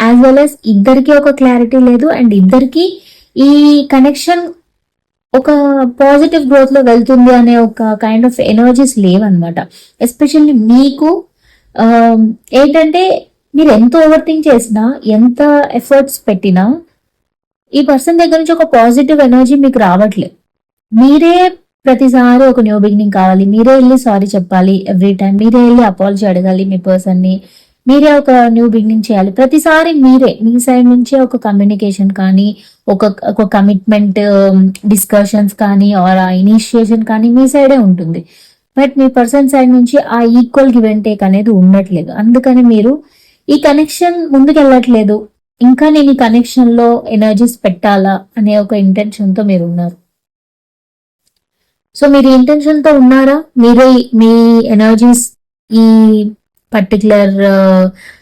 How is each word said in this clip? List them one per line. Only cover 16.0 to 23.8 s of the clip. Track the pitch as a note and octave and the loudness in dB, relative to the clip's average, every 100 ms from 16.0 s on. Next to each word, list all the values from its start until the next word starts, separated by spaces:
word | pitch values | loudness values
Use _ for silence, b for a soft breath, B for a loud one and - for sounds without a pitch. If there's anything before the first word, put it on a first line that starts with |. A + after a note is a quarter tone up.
| C4+ - - | 0 -6 -6
పెట్టినా, | G3 G3+ F3+ G#3 E4 - _ _ _ _ _ _ _ _ | -4 -2 -2 -2 -4 -10 _ _ _ _ _ _ _ _
ఈ | C#4 | -4
పర్సన్ | C#4 C4+ E4+ E4+ | -2 -2 -2 -2
దగ్గర | E4+ D#4+ | 0 0
నుంచి | D#4+ | -2
ఒక | E4 | -2
పాజిటివ్ | D#4+ A#3+ A#3 B3 C#4 D4+ | 0 2 2 2 0 2
ఎనర్జీ | B3+ B3+ B3+ C#4+ | 2 2 2 0
మీకు | C4+ A#3+ | 0 0
రావట్లేదు. | F#3+ F#3 G#3 G3 - - _ _ _ _ _ A3 | 0 0 0 -4 -8 -12 _ _ _ _ _ 0
మీరే | C4+ D4 E4+ F4+ F#4 F#4 _ _ C4+ | 2 4 2 2 0 -2 _ _ -2
ప్రతిసారి | B3 C4 B3+ B3 B3 | 0 2 2 2 2
ఒక | C4+ B3+ | 2 2
న్యూ | G#3+ G#3 | 0 0
బిగినింగ్ | G#3 G#3 G#3 | 0 0 -2
కావాలి, | G3 F#3 F#3+ G3 | 0 0 0 0
మీరే | G#3+ A#3 | 0 2
వెళ్ళి | C4+ | 2